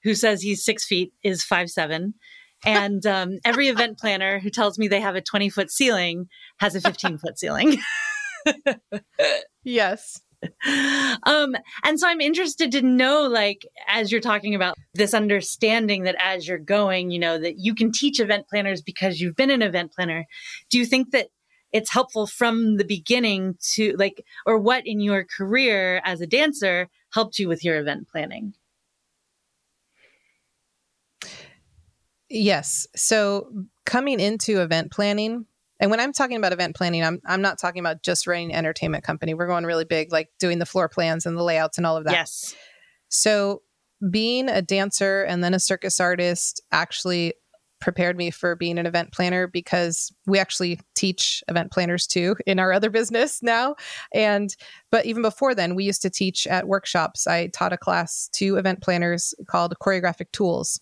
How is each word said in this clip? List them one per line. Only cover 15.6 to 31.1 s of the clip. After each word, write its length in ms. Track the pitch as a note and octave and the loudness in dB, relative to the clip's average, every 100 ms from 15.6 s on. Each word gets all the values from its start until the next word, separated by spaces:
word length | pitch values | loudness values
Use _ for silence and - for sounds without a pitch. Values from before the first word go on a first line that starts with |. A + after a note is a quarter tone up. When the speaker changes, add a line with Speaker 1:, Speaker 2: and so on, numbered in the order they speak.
| A3 A3+ A3 G3 | 2 2 2 0
Speaker 1:
that 140 | F#3 E3+ | 0 0
as 300 | F#3 F#3 D#3+ | 0 0 -4
you're 100 | F3+ | -6
going, 540 | D3+ G3+ G3+ F#3 F3+ | 0 2 2 0 -2
you 80 | F3 | 0
know, 180 | E3+ E3 | 0 0
that 200 | E3 F#3+ | -2 -2
you 180 | F#3+ A3 | -4 0
can 160 | A3 | 0
teach 260 | A3+ C#4+ C#4 | 2 0 0
event 300 | G#3 G#3 - | 0 0 0
planners 340 | G#3 G3 F#3 | -2 -2 -4
because 380 | D3+ F3+ F#3+ E3 | -8 -4 -2 0
you've 160 | F3 D#3+ | -4 0
been 160 | C4+ | 2
an 100 | C4+ | 4
event 300 | G#3 F3 E3+ | 2 0 -4
planner, 340 | - F3+ E3 D#3+ - - - _ | -4 -4 -4 -8 -14 -16 -16 _
do 100 | B3 | 0
you 40 | |
think 280 | A#3+ C4 C4 | 2 2 2
that 160 | C4 F#3+ _ _ _ _ | 0 -2 _ _ _ _
it's 220 | A3 A3 | -2 0
helpful 340 | B3 B3 A3 G#3 | 0 0 -2 -4
from 500 | - A#3 A3+ A3+ G#3 | 0 0 2 2 2
the 80 | |
beginning 720 | G3+ G3+ D#3 A#3+ A#3 G3 F#3+ F3+ - | 0 -2 0 2 2 0 -2 -4 -4
to, 200 | - A3 E3+ | 0 0 2
like, 280 | G3 - - - | 0 0 -20 -4
or 140 | - A3 | 2 4
what 240 | G#3 B3+ | 4 2
in 140 | A#3 G#3 | 0 -2
your 260 | G#3 G3 | 2 0
career 760 | F#3 - G3 A#3+ C4 G3+ F#3 F3+ | -2 -6 0 2 4 2 2 0
as 160 | F3+ F3 | -2 -6
a 60 | E3+ | 0
dancer 640 | A#3+ D4+ C#4+ G3 F3 F3+ _ _ | 2 2 2 0 0 -2 _ _
helped 260 | - A3 - | -2 -2 -2
you 80 | F#3 | -2
with 180 | E3 | 0
your 140 | E3+ D#3 | 0 0
event 300 | D3 D3 - | -2 -6 -8
planning? 460 | D#3+ D3+ - G#3+ - _ _ _ _ _ _ _ _ _ _ _ _ _ _ _ _ _ _ _ _ _ _ _ _ _ | -8 -8 -8 -12 -14 _ _ _ _ _ _ _ _ _ _ _ _ _ _ _ _ _ _ _ _ _ _ _ _ _